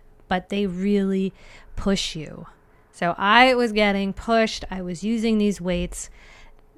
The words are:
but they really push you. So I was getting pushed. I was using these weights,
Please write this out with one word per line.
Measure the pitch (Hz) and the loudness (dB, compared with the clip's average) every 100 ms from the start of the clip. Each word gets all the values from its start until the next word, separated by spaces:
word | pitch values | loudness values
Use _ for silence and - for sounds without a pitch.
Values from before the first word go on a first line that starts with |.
| - - - | -20 -20 -6
but | 185 185 | -4 -4
they | 202 202 | -4 -4
really | 180 196 202 196 190 190 - - - - | -2 0 2 2 0 -2 -6 -20 -20 -14
push | - 202 196 - | -6 -2 -2 -2
you. | 156 147 - 160 - _ _ _ | -8 -12 -16 -18 -20 _ _ _
So | - 175 - | -4 -4 0
I | 196 233 262 | 4 6 6
was | 247 240 | 4 0
getting | 208 208 196 196 | 2 2 2 -2
pushed. | 185 - 226 220 - - | -6 0 2 2 -2 -8
I | 185 | -8
was | 180 165 | -6 -6
using | 202 226 226 220 | -2 0 0 2
these | 208 185 | 2 0
weights, | 180 175 180 - - - - - - - - | -2 -2 -4 -8 -14 -18 -20 -20 -20 -20 -20